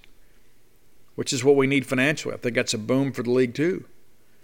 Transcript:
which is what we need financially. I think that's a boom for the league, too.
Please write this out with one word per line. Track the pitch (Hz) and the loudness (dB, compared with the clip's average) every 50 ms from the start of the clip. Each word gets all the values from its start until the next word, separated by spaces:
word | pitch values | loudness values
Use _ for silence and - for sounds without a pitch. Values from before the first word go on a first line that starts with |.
| - - - - - - - - - - - - - - - - - - - - - - - | -20 -20 -20 -20 -20 -20 -20 -20 -20 -20 -20 -20 -20 -20 -20 -20 -20 -20 -20 -20 -20 -14 -10
which | - 120 - | -8 -6 -4
is | 143 120 | -4 2
what | 127 143 143 | 4 6 6
we | 139 135 | 6 4
need | 135 139 139 127 | 4 2 0 0
financially. | - 131 127 131 147 156 - - - 110 | 0 0 0 2 0 0 -2 -6 -8 -8
I | |
think | - - 123 117 | -6 -6 -2 -2
that's | 127 123 - - | -2 -2 -2 -4
a | 110 | -4
boom | 107 117 131 135 139 135 | -2 0 0 0 0 -2
for | 117 131 113 | -4 -4 -2
the | 120 | 0
league, | 123 127 131 123 120 | 2 2 2 0 0
too. | 139 151 180 190 - - - - - - - - - - - - - | -2 -2 -2 -4 -6 -8 -14 -20 -20 -20 -20 -20 -20 -20 -20 -20 -20